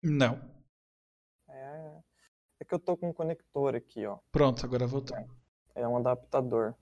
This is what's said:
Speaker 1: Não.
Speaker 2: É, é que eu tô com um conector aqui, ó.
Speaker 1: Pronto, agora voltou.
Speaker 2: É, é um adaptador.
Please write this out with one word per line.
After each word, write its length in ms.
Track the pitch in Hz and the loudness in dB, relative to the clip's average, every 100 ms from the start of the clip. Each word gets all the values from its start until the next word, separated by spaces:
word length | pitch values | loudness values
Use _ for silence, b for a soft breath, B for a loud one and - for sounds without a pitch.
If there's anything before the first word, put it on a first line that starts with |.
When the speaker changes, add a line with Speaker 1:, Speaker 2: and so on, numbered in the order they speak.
Speaker 1:
Não. 380 | 170 147 127 117 - - _ _ _ _ _ _ _ _ _ | 2 4 4 2 -10 -20 _ _ _ _ _ _ _ _ _
Speaker 2:
É, 440 | 135 135 151 156 156 _ _ _ _ _ _ | -16 -14 -12 -14 -18 _ _ _ _ _ _
é 40 | |
que 100 | - | -4
eu 40 | - | -4
tô 180 | - 175 | 0 -2
com 140 | 175 | -2
um 20 | |
conector 640 | 160 160 165 _ 143 139 117 | -2 -2 -2 _ 0 0 0
aqui, 300 | - - 104 | -6 -8 -6
ó. 120 | 101 _ | -8 _
Speaker 1:
Pronto, 320 | 143 139 120 | 4 4 4
agora 220 | 123 123 123 | -2 0 0
voltou. 300 | 139 135 110 | -2 -4 -10
Speaker 2:
É, 100 | 113 - _ _ _ - | -12 -18 _ _ _ -6
é 100 | 120 | -2
um 120 | 120 | 0
adaptador. 760 | 123 123 - 139 127 117 110 123 | 2 0 0 -2 2 2 0 -2